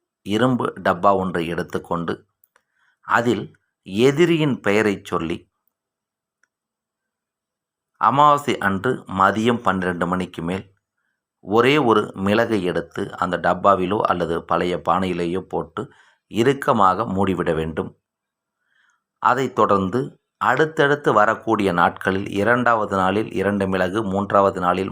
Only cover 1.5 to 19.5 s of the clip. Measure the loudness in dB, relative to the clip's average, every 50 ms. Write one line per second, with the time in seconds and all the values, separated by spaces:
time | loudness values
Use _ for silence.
1.5 | -6 -6 -6 -6 -8 -10 -8 -6 -6 -6 -4 -6 -8 -10 _ _ _ _ _ _
2.5 | _ _ _ _ _ _ _ _ _ _ _ 0 0 2 2 2 0 -2 -4 -10
3.5 | -14 _ _ _ _ _ _ -6 0 2 2 4 4 4 2 2 2 2 0 0
4.5 | -2 -2 0 0 2 2 2 2 0 -4 -6 -6 -6 -4 -4 -6 -6 -8 -12 _
5.5 | _ _ _ _ _ _ _ _ _ _ _ _ _ _ _ _ _ _ _ _
6.5 | _ _ _ _ _ _ _ _ _ _ _ _ _ _ _ _ _ _ _ _
7.5 | _ _ _ _ _ _ _ _ _ -2 0 2 4 4 6 6 4 4 0 -2
8.5 | -2 0 0 -2 -2 0 -2 -2 -2 -4 -6 -6 0 2 2 4 4 2 2 0
9.5 | 0 0 0 -2 -2 0 -2 -4 -2 -2 -2 -2 -2 -2 -4 -6 -8 -8 -6 -6
10.5 | -6 -6 -8 -12 _ _ _ _ _ _ _ _ _ _ _ _ _ _ -6 0
11.5 | 2 4 4 4 4 4 4 4 2 2 0 -2 -6 -4 -2 0 2 2 2 0
12.5 | 0 0 0 -2 -2 -4 -6 -6 -8 -10 -10 -8 -6 -6 -4 -4 -4 -2 0 -2
13.5 | 0 2 2 2 2 2 2 -2 -2 -2 -2 -2 -2 -2 -2 -4 -4 -6 -4 -2
14.5 | -2 -2 -2 -2 -4 -4 -2 -2 -2 0 -2 -2 -4 -4 -4 -4 -4 -6 -8 -8
15.5 | -8 -8 -8 -8 _ -10 -12 -12 _ _ _ _ _ _ _ _ -2 0 2 2
16.5 | 0 0 0 0 2 4 2 2 2 0 -2 -4 -2 -2 0 0 0 0 -2 -2
17.5 | -2 -2 -4 -4 -6 -8 -8 -8 -12 _ _ _ _ _ _ _ _ _ _ _
18.5 | _ _ _ _ _ _ _ _ _ _ _ _ _ _ 0 2 2 2 0 0